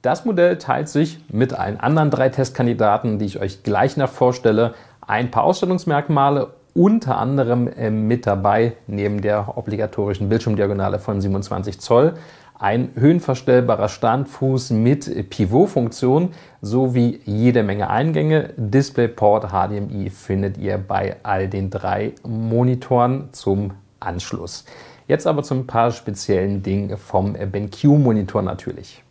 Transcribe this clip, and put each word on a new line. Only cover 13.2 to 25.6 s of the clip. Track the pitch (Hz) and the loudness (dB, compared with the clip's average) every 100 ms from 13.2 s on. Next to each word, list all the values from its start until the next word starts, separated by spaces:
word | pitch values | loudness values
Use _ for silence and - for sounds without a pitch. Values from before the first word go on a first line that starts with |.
| - 127 - 127 123 110 107 | 0 -4 4 4 4 0 0
Standfuß | - 117 123 139 - 131 131 127 | 0 0 0 -2 -4 -2 -2 0
mit | 113 113 147 - - - | 2 2 2 -2 -8 -8
Pivotfunktion | - 98 120 196 - 117 - 127 143 180 - - _ | -2 0 4 2 2 -2 -2 2 2 0 -6 -20 _
sowie | 104 123 131 123 120 113 - | -2 0 2 2 0 -2 -6
jede | 104 120 120 | 2 4 4
Menge | 104 101 87 | 0 -2 -2
Eingänge. | 107 156 156 156 156 - - | 0 0 0 2 2 0 -6
DisplayPort, | 107 131 139 - 117 - 104 107 104 | 0 2 2 0 0 2 4 4 2
H | 95 92 | -2 -2
D | 104 | -2
M | 101 | -6
I | 101 98 | -6 -8
findet | - - 98 98 95 | -10 -4 -2 -2 -4
ihr | 98 101 | -4 -4
bei | 98 95 98 - | -4 -4 -4 -8
all | - 95 98 | -4 -2 -2
den | 98 95 | -4 -6
drei | 95 92 98 107 - - | -4 -4 -2 -4 -8 -8
Monitoren | 110 113 113 123 127 - 123 123 135 147 | -6 0 2 2 0 0 2 2 0 -8
zum | - - 98 101 - _ _ | -6 -2 0 -2 -8 _ _
Anschluss. | 92 87 - 92 90 - - - - - - | -8 -8 -8 -10 -10 -14 -18 -20 -20 -20 -2
Jetzt | 147 170 | 0 0
aber | 151 | -2
zu | 139 | -2
ein | 131 | -4